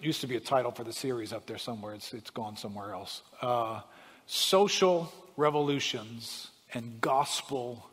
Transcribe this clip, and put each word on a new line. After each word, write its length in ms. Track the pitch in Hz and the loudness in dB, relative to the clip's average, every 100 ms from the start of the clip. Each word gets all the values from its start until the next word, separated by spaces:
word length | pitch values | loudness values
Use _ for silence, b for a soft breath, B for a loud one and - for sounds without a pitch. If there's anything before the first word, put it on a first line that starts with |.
used 180 | 147 151 | 0 -2
to 60 | 127 | 0
be 100 | 123 | -2
a 40 | |
title 300 | - 135 123 | 2 2 2
for 120 | 120 | -2
the 80 | 117 | -8
series 400 | 117 135 123 107 | -6 -2 -2 -4
up 140 | 110 - | -8 -8
there 100 | 110 | -10
somewhere. 380 | - 113 107 | -8 -8 -8
It's, 180 | 104 - | -10 -10
it's 180 | 120 - | -12 -12
gone 280 | - 107 107 | -8 -8 -8
somewhere 340 | 113 101 101 | -8 -8 -8
else. 300 | 95 98 - - - | -8 -10 -12 -14 -4
Uh, 400 | 127 123 113 110 - B B B B | 0 2 0 -4 -10 B B B B
Social 840 | - - 190 202 - 185 175 165 - - - | 0 6 6 6 6 6 6 2 -8 -10 2
Revolutions 1120 | 151 147 143 139 - 123 107 117 113 - - - - | 4 4 4 2 0 -4 -6 -10 -10 -10 -12 -18 -10
and 260 | 123 117 113 | -8 -8 0
Gospel 880 | 143 135 143 - - 139 123 120 - | 2 4 2 0 -2 -4 -4 -8 -14